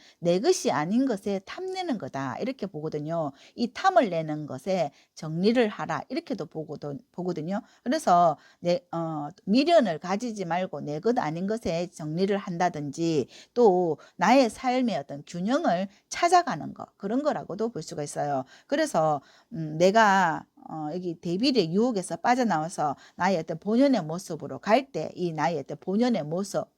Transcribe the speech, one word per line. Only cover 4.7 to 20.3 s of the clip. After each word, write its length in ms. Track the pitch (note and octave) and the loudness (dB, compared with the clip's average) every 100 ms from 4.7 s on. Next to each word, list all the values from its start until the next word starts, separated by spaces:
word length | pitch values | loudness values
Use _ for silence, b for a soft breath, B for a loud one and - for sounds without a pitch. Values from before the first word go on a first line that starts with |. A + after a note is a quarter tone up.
| F#3 E3 b b | -2 -2 b b
정리를 540 | - D#3+ D#3+ G3+ A#3+ A3 | -14 -6 0 2 2 0
하라. 340 | G3 D#3 D#3 - | -2 -6 -6 -6
이렇게도 360 | C#4+ - A3+ D#3 | -8 -6 -8 -8
보거든-, 540 | D#3+ D3+ C#3+ D3 C#3+ - | -8 -10 -10 -10 -10 -12
보거든요. 500 | - F3+ E3+ D#3 G3+ b b | -8 -6 -6 -4 -6 b b
그래서 540 | A#3+ D#4 A3 F3 F3 C#3 b b | -4 0 4 6 6 4 b b
내, 260 | F3 F3 - | 0 0 -2
어, 360 | E3 E3 D#3 D3 - | -6 -4 -6 -8 -10
미련을 540 | - A#3 D4 E4+ A3 D#3 | 0 2 6 6 4 0
가지지 460 | F3 G3+ A#3+ G#3+ | -4 -4 -4 -6
말고 360 | E3+ F3 F#3 D3 | -4 -2 -2 -6
내 160 | C#3+ D3+ | -6 -2
것 180 | A3+ B3 | 0 0
아닌 280 | D3+ E3 G3 | 0 -2 -4
것에 400 | A3+ G3+ E3 F3+ | -4 -2 -4 -4
정리를 440 | - D3+ D#3+ G3 G3 | -8 -6 0 0 0
한다든지, 920 | G3 E3+ F3+ D3+ D3 C3+ E3 D#3 A2+ B B | -4 -2 -2 0 -6 -2 2 2 0 B B
또 440 | - A#3 F3+ F3 C#3+ B - | 6 6 6 2 -2 B 0
나의 340 | F#3 C4+ A#3+ | 6 6 4
삶의 460 | - C4 B3+ A#3+ E3+ | 0 -2 0 0 -2
어떤 260 | C#3+ C#3+ - | -6 -12 -12
균형을 640 | F3 F#3+ C#4+ D#4 F3 F#3+ b _ | -6 -2 0 0 0 -2 b _
찾아가는 680 | - F4 F4+ E4+ D#3+ C3+ | 0 4 4 4 -4 -8
거, 120 | - - _ | -12 -16 _
그런 260 | G3 B3 | -4 0
거라고도 480 | D4+ D#3 D#3+ F3 A3+ | 0 -2 -6 -4 -4
볼 120 | D#3+ | -6
수가 200 | D#3 D3+ | -10 -8
있어요. 420 | D3 D#3 D3 C#3 C3 B _ | -8 -4 -2 -4 -6 B _
그래서, 560 | D4 D#4 F3 D#3 D3 b b b | -2 0 2 2 0 b b b
음, 260 | E3 D#3 D#3 | -8 -6 4
내가, 680 | F#3 A3 G#3+ F#3+ F3 | 6 6 6 6 2